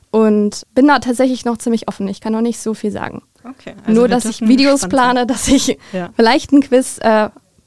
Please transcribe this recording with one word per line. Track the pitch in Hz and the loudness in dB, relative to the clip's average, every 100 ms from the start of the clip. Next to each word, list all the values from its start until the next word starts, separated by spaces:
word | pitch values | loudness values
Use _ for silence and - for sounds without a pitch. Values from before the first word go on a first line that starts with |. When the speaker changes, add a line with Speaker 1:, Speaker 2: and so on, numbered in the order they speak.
| _ | _
Speaker 1:
Und | 220 220 214 208 - - | 2 2 2 0 -4 -6
bin | 262 294 | 2 4
da | 269 | 2
tatsächlich | 247 233 262 254 | 0 0 0 0
noch | 240 233 | -4 -4
ziemlich | 240 226 - | -2 -4 -4
offen. | - 196 | -8 -8
Ich | 202 | -8
kann | 220 | -6
noch | 220 | -2
nicht | 233 226 | -2 -4
so | 226 | -8
viel | 214 208 | -6 -6
sagen. | 196 - - _ _ | -6 -10 -12 _ _
Speaker 2:
Okay, | 240 - - 202 - | -20 -18 -18 -14 0
also | 220 | 2
Speaker 1:
Nur, | |
Speaker 2:
wir | 240 | 2
Speaker 1:
dass | 247 | 0
ich | 226 - | -2 -4
Speaker 2:
dürfen | 220 | 2
Speaker 1:
Videos | 254 277 277 | 4 4 2
Speaker 2:
gespannt | - | 0
sein. | 269 247 | 0 2
Speaker 1:
plane, | 254 240 | 0 -2
dass | 226 - | -4 2
ich | 269 - - - | 2 2 -6 -8
Speaker 2:
Ja. | 185 175 - | -10 -8 0
Speaker 1:
vielleicht | 226 285 - | 2 2 2
ein | 277 | 2
Quiz, | - 247 262 - | 4 0 0 -4
äh, | 226 214 214 - _ _ | 0 0 0 -6 _ _